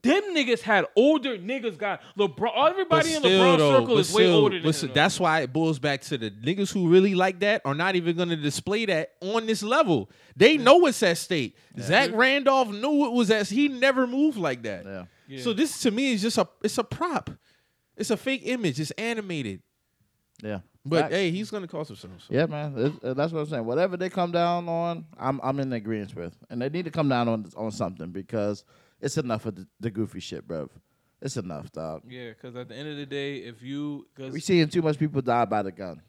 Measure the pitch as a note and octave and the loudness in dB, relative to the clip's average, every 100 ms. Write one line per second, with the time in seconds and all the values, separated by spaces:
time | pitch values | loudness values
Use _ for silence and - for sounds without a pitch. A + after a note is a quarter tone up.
0 | A#3+ F4+ G#4 E4 B3+ A3+ - G3+ - - | 4 2 2 -2 0 0 2 2 4 4
1 | C4+ D#4 C4 G#3+ F3+ C4+ A3+ D#3 G#3 F3+ | 6 4 0 -8 -6 -6 -6 -6 -6 -6
2 | - - G3+ C#3 A3 A3 D4+ F#4+ F#4 D#4+ | -10 -2 -2 0 -2 2 2 2 2 2
3 | D#4+ D#4 C4 F#3+ F#3 E3 D3 C3+ A3+ A3+ | 2 2 4 6 8 8 6 6 6 4
4 | F3 G3 F3+ E3 C#3 E3+ D#3+ D#3 C#3 C3 | 4 6 6 6 4 2 0 0 0 2
5 | E3 E3 F3 D#3 B2+ C#3 D#3+ D3 C#3+ C#3 | 2 2 2 2 0 0 0 0 -2 -4
6 | - C3+ A2 G2+ A#2+ G3 F#3+ G3 F3 F3+ | -6 -6 -6 -4 -4 -2 -2 0 6 8
7 | G3 F3+ F#3 F3+ G3+ G#3+ C3+ C#3+ F3+ F#3 | 8 4 2 2 0 0 -2 -2 0 0
8 | E3+ E3+ F3 E3 D3 - - G#3 A3 E3 | 0 -2 -2 -2 -2 -4 -4 -2 0 -2
9 | E3 _ F#3 A3+ A3 A3 G#3 C4+ C4+ D3 | -2 _ -4 -2 -2 -2 0 2 4 2
10 | F#2+ _ _ - A#3 D4+ A#3+ E4+ E4 A3 | 0 _ _ 6 6 8 6 6 4 2
11 | G3 E3+ - E3+ A#2 _ _ - G#2 F#3+ | 0 0 -2 -4 -4 _ _ -10 0 2
12 | C4+ G#3 B3+ C#4 C4+ C4+ A#3+ G#3 C4 D4 | 2 2 2 2 2 2 0 -2 0 0
13 | C#4 A#3+ G#3 A3 G#3 G#3 C#4+ B3+ C4+ C4 | 2 2 2 2 0 0 0 2 2 2
14 | B3+ C4 D4+ A#3 D#3+ B2 A2+ F#2 F2+ F#2+ | 0 2 0 0 -4 -4 -6 -8 -10 -12
15 | F2+ _ _ C3+ B2+ G#3 D#4 - A#3+ G#3 | -12 _ _ -8 -4 -2 -2 0 -2 0
16 | C4+ A3 G#3+ A3 F3+ _ G#3+ - A#3 - | -2 0 -2 -2 -2 _ -4 -2 -6 -4
17 | F4 C4 - - _ _ _ _ _ - | -4 -4 -8 -18 _ _ _ _ _ -10
18 | A3 A3 - C4 - B3 G3 B2+ D3+ - | -4 -2 -2 -4 -2 -2 -2 -2 -6 -6
19 | A3+ A3+ G3+ D#3+ A#2+ F#2+ _ _ _ _ | -6 -6 -6 -6 -6 -8 _ _ _ _
20 | _ _ _ _ G#2+ G2+ - _ C3+ D#3+ | _ _ _ _ -10 -10 -10 _ -2 0
21 | D3+ F3 F#3 F3+ G#3+ G#3 F3 E3 D3+ G#2 | 0 0 -2 -4 -6 -10 -10 -10 -12 -14
22 | F#2 F2+ - B2 D#3 D3 D3 C3+ C3 - | -18 -20 -4 -2 -2 -4 -8 -2 -2 -2
23 | B2 C3 D#3+ E3 D3+ D3 A2+ C3 F#3 F3+ | -8 -4 -4 -4 -6 -6 -4 -2 -2 -2
24 | F#3 F#3+ F3 E3+ E3+ F3 F3 E3 E3+ E3+ | -4 -2 -2 0 0 -2 -4 -4 -4 -6
25 | D#3+ - C3 C#3 C3 C#3 C3+ A#2+ G#2+ A2 | -12 -8 -4 -4 -4 -4 -4 -6 -4 -6
26 | G2 - E2+ - _ A#2 C3 E3 E3+ E3 | -6 -10 -12 -12 _ -6 -4 -4 -6 -2
27 | D3 B2+ A#2 A2+ G2 - A2 G#2 F#2+ F2+ | 0 2 0 -2 -6 -8 -8 -4 -6 -6
28 | E2 F2+ F2+ A2+ G#2 G2+ _ _ _ _ | -10 -10 -6 -2 -2 -4 _ _ _ _
29 | C#3 D#3 B2+ A2 A2+ F#2 F#2 _ A2 G2 | -4 -4 -2 -4 -4 -10 -18 _ -8 -4
30 | G#2+ G2 - D#2+ - E2 C2+ - _ _ | -6 -6 -12 -14 -8 -8 -8 -14 _ _
31 | _ _ C3+ B2+ F2+ D2+ C2+ D#2 D#2+ D#2+ | _ _ -10 -8 -8 -12 -12 -12 -10 -10
32 | A#2+ B2+ A#2+ G#2+ B2+ B2 A#2+ A#2 D3+ D3 | -14 -16 -16 -16 -16 -16 -14 -14 -12 -12
33 | C#3+ C#3+ C#3 C#3 G2 A2+ B2 C#3+ D3 C#3+ | -10 -8 -8 -8 -12 -16 -12 -8 -8 -10
34 | - - C3 D3+ - F3 D3+ F3+ D#3+ D3 | -14 -16 -12 -8 2 4 4 2 0 0
35 | D#3 C#3 B2 A#2+ A2 G#2+ F#2+ F2+ F#2+ D#2 | 0 0 0 2 2 0 -4 -8 -14 -14